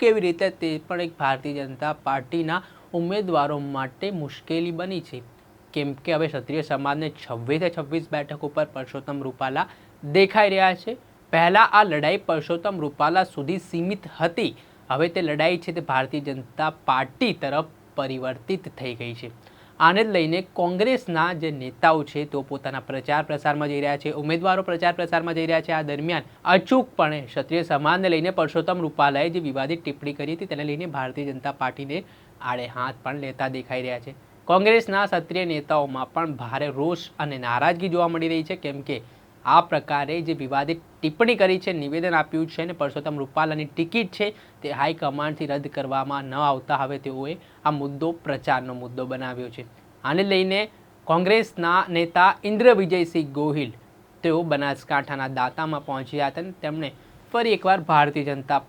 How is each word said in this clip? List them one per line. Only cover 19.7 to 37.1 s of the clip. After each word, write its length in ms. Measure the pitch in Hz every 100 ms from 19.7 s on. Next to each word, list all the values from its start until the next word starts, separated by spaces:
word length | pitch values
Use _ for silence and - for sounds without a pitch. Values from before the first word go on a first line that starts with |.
| - 160
આને 160 | 190
જ 100 | 226 185
લઈને 240 | 160 175 185 -
કોંગ્રેસના 760 | 175 180 226 247 185 165 170 170
જે 100 | 160 139
નેતાઓ 480 | 127 117 165 160 147
છે, 120 | 147 147
તેઓ 80 | 143 135
પોતાના 340 | 139 135 131 -
પ્રચાર 340 | 135 131 147 151
પ્રસારમાં 420 | 147 151 147 147
જઈ 80 | 143 143
રહ્યા 160 | 143
છે, 100 | 151 147
ઉમેદવારો 420 | 147 165 185 185 185
પ્રચાર 240 | 170 175 175
પ્રસારમાં 360 | 170 170 170 165
જઈ 100 | 165
રહ્યા 160 | 160 160
છે. 80 | 160
આ 100 | 147
દરમિયાન 400 | 143 160 160 - - -
અચૂકપણે 680 | 185 185 262 - - 156 151 127
ક્ષત્રિય 320 | 147 135 170 160
સમાજને 400 | 143 151 180 190
લઈને 180 | 165 175 185
પરસોત્તમ 460 | 156 170 165 180 156
રૂપાલાએ 480 | - 143 139 165
જે 80 | 180 151
વિવાદિત 340 | 135 139 170
ટિપ્પણી 340 | 156 143 147 143
કરી 160 | 147 165
હતી, 120 | 196
તેને 100 | 147 147
લઈને 160 | 147 175 143
ભારતીય 380 | 131 143 143
જનતા 200 | 131 143 139
પાર્ટીને 340 | 131 123 139 165
આડે 720 | - - - - 123 127 120 123
હાથ 240 | 127 127
પણ 160 | 127 143 139
લેતા 240 | 131 135 131
દેખાઈ 260 | 123 131 127
રહ્યા 180 | 120 135
છે. 100 | 131 - - -
કોંગ્રેસના 500 | 180 208 226 220 196 202
ક્ષત્રિય 400 | 175 165 175 175
નેતાઓમાં 640 | 151 147 156 139 131 131 165
પણ 220 | 165 127
ભારે 280 | 117 135 147 131
રોષ 260 | 156 170 -